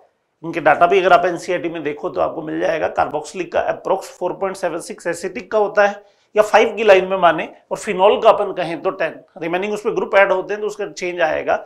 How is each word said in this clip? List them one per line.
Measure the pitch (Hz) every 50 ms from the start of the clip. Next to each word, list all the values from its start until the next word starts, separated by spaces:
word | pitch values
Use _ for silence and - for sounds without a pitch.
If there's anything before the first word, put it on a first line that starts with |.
| _ _ _ _ _ _ _ _ 151
इनके | 165 156 175
data | 147 151 147 143 170
भी | 175 196 196
अगर | 175 185 175
आप | 165 175
एनसीईआरटी | 180 170 165 - - 180 175 - 170
में | 160 170 147
देखो | 147 147 - - 180
तो | - -
आपको | 165 147 - 160 156
मिल | 156 160 160
जाएगा, | 175 180 165 156 170 190
कार्बोक्सिलिक | - - 160 151 - 156 151 - - 190 175 - -
का | -
approx | - - 165 - - 151 185 190 - - - -
four | 180 180 175
point | - 196 190 185
seven | 185 - 175 160 170
six | 160 - 208 - -
एसिटिक | 175 165 165 - 185 180 240 - -
का | - 220
होता | 208 196 208 208 202
है | 202 202 - - _ _ _ _ _ -
या | 208 208
फ़ाइव | - - 208 247 233 208
की | 202 226
line | 208 190 185 185
में | 185 190
माने, | 190 175 170 160 160 202 269 - - _ -
और | - 185
phenol | - 220 196 180 190 214 247 254
का | - 226
अपन | 190 202 208 190 185
कहें | 185 175 160 170 147 139
तो | 190
ten, | - - 165 160 - - - _ _ -
Remaining | 156 170 170 180 196 214 208
उसमें | 208 208 233 180
group | 170 196 - -
ऐड | 196 196 190 190
होते | 185 175 151 202
हैं | 208
तो | 214
उसका | 208 202 - 202
change | 165 156 - 185 180 180 180
आएगा। | 165 156 151 147 139 139 180 214 -